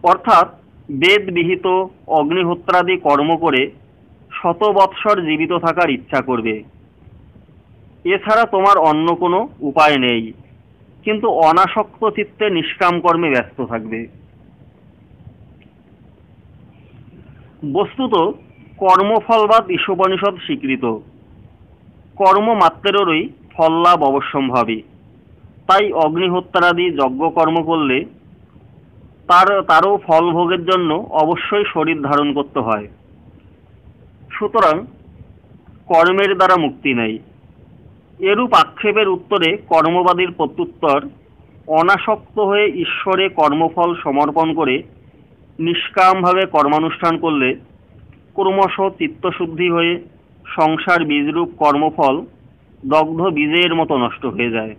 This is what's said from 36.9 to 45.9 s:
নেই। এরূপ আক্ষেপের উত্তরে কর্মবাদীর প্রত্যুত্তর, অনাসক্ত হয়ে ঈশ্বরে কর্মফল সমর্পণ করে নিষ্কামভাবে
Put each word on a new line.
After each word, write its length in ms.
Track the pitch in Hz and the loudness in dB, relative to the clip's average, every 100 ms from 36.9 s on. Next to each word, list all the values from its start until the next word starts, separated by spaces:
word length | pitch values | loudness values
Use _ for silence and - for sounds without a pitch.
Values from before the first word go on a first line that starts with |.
নেই। 240 | 120 110 110 - - - - - - - - _ - | -2 -2 -6 -14 -20 -20 -20 -20 -20 -20 -20 _ -4
এরূপ 360 | 190 208 247 | -2 0 2
আক্ষেপের 540 | 214 - - 214 208 202 | 2 2 -2 -2 0 0
উত্তরে 480 | 180 - 202 165 208 | -2 -2 0 0 -2
কর্মবাদীর 760 | - 165 160 175 180 175 180 | 0 0 2 2 2 2 -2
প্রত্যুত্তর, 760 | 170 147 - 170 - 156 143 143 - _ _ _ - - | -4 -6 -4 -8 -4 0 0 -2 -18 _ _ _ -20 -2
অনাসক্ত 720 | 156 170 196 - 214 - 214 | 0 2 0 0 -4 -4 -4
হয়ে 280 | 202 202 208 | 0 0 0
ঈশ্বরে 600 | 180 160 - 196 185 190 | -2 -8 -6 -4 -2 -2
কর্মফল 680 | 170 151 151 165 170 170 | 0 0 2 -2 0 -2
সমর্পণ 600 | 170 151 139 147 151 160 | -2 -4 0 0 0 -2
করে 280 | 156 143 131 - - - _ _ _ _ - | -2 -2 -4 -6 -20 -20 _ _ _ _ -8
নিষ্কামভাবে 880 | 165 170 - | -4 -4 -4